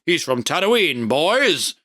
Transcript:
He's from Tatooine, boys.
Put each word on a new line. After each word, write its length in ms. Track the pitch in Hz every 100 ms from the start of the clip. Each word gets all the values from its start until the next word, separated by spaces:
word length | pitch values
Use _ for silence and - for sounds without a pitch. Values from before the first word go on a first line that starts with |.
He's 180 | - 170
from 200 | - 127
Tatooine, 680 | 110 156 196 233 180 127 113
boys. 640 | 127 165 240 269 147 - -